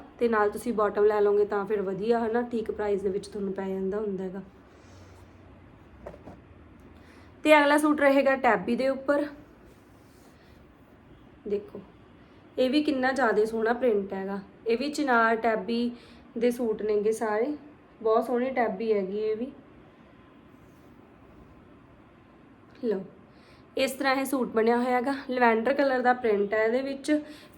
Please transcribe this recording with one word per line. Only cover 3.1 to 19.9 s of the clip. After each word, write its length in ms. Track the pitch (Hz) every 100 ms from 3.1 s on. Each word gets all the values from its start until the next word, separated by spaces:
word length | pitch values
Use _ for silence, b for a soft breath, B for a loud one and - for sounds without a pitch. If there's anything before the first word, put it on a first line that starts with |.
| 196 -
ਤੁਹਾਨੂੰ 240 | 208 196
ਪੈ 160 | 190 190
ਜਾਂਦਾ 300 | 190 190 208
ਹੁੰਦਾ 260 | 214 190
ਹੈਗਾ। 180 | 190 190 190 - - B B B B B B - - - - - - - - - - - - - - - - B B B B -
ਤੇ 140 | 302 302
ਅਗਲਾ 200 | 285 294
ਸੂਟ 220 | 302 294
ਰਹੇਗਾ 360 | 285 277 269 262
ਟੈਬੀ 400 | 254 202 180 233
ਦੇ 120 | 262
ਉੱਪਰ। 360 | 269 269 285 294 - - - - - - - B B B B B B B - - - - - - - 214
ਦੇਖੋ, 320 | 208 - 202 - - - B B B - -
ਇਹ 120 | 254
ਵੀ 120 | 294
ਕਿੰਨਾ 300 | 302 262 254
ਜ਼ਿਆਦਾ 320 | 262 233 202
ਸੋਹਣਾ 280 | 220 226 220
ਪ੍ਰਿੰਟ 400 | 240 254 202 196
ਹੈਗਾ। 280 | 190 190 196 - - -
ਇਹ 120 | 226
ਵੀ 120 | 285
ਚਿਨਾਰ 460 | 302 277 233 226 226
ਟੈਬੀ 540 | 233 214 190 233 240 B B B B 240
ਦੇ 120 | 247
ਸੂਟ 320 | 240 233 208
ਨੇਗੇ 300 | 208 208 208
ਸਾਰੇ। 400 | 220 220 214 269 294 - - - -
ਬਹੁਤ 240 | 220 226 254
ਸੋਹਣੀ 240 | 240 262
ਟੈਬੀ 420 | 233 220 190 226
ਹੈਗੀ 260 | 202 185 208
ਇਹ 180 | 214 214
ਵੀ। 160 | 262 - - - -